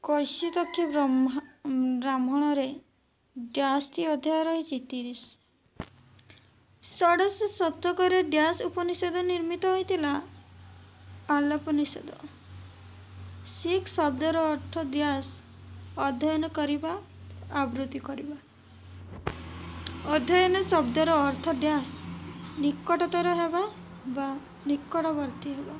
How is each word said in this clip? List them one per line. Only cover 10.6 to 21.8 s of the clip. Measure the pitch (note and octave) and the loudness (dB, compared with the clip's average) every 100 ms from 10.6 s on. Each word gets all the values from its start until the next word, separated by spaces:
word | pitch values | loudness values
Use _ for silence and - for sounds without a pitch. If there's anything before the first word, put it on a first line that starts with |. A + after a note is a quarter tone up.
| - - - - - - - | -20 -20 -20 -20 -20 -18 0
ଆଲପନିଷଦ। | D4 C#4+ D4+ D4 D4 D4 - D4+ - - - - - - - - - - - - - - | 2 2 0 2 0 0 -4 -12 -14 -16 -18 -20 -18 -18 -20 -20 -20 -20 -16 -16 -16 -12
ଶିଖ | - E4+ F#4 F#4 | -6 0 0 0
ଶବ୍ଦର | - D4+ B3+ D#4 E4 D#4+ | 2 2 4 2 4 2
ଅର୍ଥ | D4 - E4 | 0 -4 -6
ଡ୍ୟାସ୍? | D4+ C#4 D4 C4+ C4+ - - - - - - - | -2 0 2 0 -4 -10 -16 -20 -18 -18 -14 -2
ଅଧ୍ୟୟନ | C#4 B3 D4+ D#4 D#4+ | -2 2 0 2 0
କରିବା, | D#4+ D4 D4 D#4+ F#4 - - - - - | -2 0 0 -2 -6 -10 -18 -18 -16 -6
ଆବୃତ୍ତି | C#4+ C4+ A#3+ C4+ C#4 | -2 -2 -2 -4 -6
କରିବା। | - C#4 C#4+ D4 - - - - - - - - - - - - - - - - - D4+ | -8 -8 -10 -12 -16 -20 -20 -20 -20 -18 -16 -10 -8 -8 -12 -12 -12 -10 -10 -10 0 2
ଅଧ୍ୟୟନ | A#3+ F4+ F#4 F#4 | 6 6 8 4
ଶବ୍ଦର | F#4+ E4+ B3 B3 D#4+ | 4 4 4 4 6
ଅର୍ଥ | D#4+ C#4+ C4+ - | 6 4 2 0
ଡ୍ୟାସ୍? | C#4+ D4 D4+ | 2 4 2